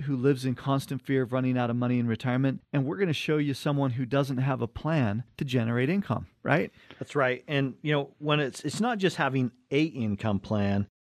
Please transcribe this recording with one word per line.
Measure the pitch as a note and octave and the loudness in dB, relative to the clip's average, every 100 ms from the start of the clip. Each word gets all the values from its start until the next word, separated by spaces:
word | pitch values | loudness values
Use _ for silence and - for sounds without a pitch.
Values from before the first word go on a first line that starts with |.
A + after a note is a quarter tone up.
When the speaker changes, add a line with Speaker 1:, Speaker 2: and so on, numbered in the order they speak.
| C#3 | -4
Speaker 1:
who | C3 | 2
lives | C3+ B2+ C3 | 2 2 0
in | A#2+ | -2
constant | C#3 C#3 - C3+ | 0 0 -2 -8
fear | - C3+ | -2 0
of | A#2 | 0
running | B2+ B2+ B2+ | 0 0 0
out | A#2+ | 0
of | A#2+ | 0
money | B2 B2 | 0 2
in | A#2+ | 0
retirement, | A2 B2 B2+ C3+ C3 - | 0 0 0 0 -2 -2
and | D3 C3+ | -2 0
we're | F#3+ | 0
gonna | F#3 | 0
show | C3+ - D3+ | 0 0 0
you | D3 | 0
someone | C3 D#3 C#3+ C#3 | -2 0 2 0
who | A#2+ A#2+ | 0 0
doesn't | C#3 C#3 C3 | 0 0 0
have | C3+ B2+ | 0 0
a | A#2 | -2
plan | - D3+ D#3 A2+ G#2+ - - | -4 -2 2 2 0 -6 -8
to | C#3+ | -2
generate | B2 A2+ A#2+ C3 | 0 0 2 2
income, | G3 - A#2 - _ | 0 -2 -4 -6 _
right? | - D3+ - - - - | 0 0 0 -8 -20 -16
Speaker 2:
That's | - C#3+ | -6 0
right. | B2+ B2+ - | 0 0 -2
And, | C#3 C#3 - | 0 0 -2
you | D3+ | 0
know, | D3 C#3 - | 0 -2 -6
when | D3+ D3 | 0 2
it's, | C3+ - | 0 -2
it's | D3 - | -6 -2
not | A#3 A3 | -2 2
just | F#3 - | 0 2
having | C#3 C3+ B2+ - _ | 2 2 0 -4 _
a | C#3+ | 0
income | D#3+ A#2+ A2 G2+ A2 G2 | 0 -2 -2 -2 0 -2
plan, | - G#2+ G2+ G2+ G2+ _ _ | 0 0 2 0 -2 _ _